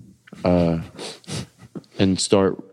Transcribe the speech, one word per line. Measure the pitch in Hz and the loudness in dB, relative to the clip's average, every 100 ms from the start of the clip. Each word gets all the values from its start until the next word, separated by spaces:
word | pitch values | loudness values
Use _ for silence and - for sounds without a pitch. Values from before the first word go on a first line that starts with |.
| - _ - - | -14 _ -20 -4
uh, | 92 90 85 82 78 - - - - - - _ - - - - | 2 4 2 0 -6 -12 -16 -16 -12 -12 -12 _ -18 -18 -18 -2
and | 98 92 | 0 0
start, | - 101 95 - - | 2 2 2 0 -12